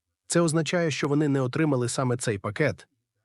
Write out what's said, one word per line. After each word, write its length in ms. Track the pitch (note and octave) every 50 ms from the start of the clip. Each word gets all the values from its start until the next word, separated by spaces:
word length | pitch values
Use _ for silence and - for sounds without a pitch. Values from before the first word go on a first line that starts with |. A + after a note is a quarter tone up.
| _ _ _ _ _
це 140 | - - E3+
означає, 500 | F3 E3 D3+ E3 D#3+ - - F3 E3+ D#3+
що 180 | C3 - - D3
вони 200 | C#3+ D3 D#3 D3
не 120 | C#3 C#3
отримали 480 | C3 B2 B2 D3+ D#3+ D#3 C#3 B2+ A#2+ A#2
саме 280 | - - C#3 B2+ B2
цей 220 | A#2 - - G#2+ G2
пакет, 500 | - G#2 G2+ - D#3+ C3+ F#2+ - - - _ _ _ _ _ _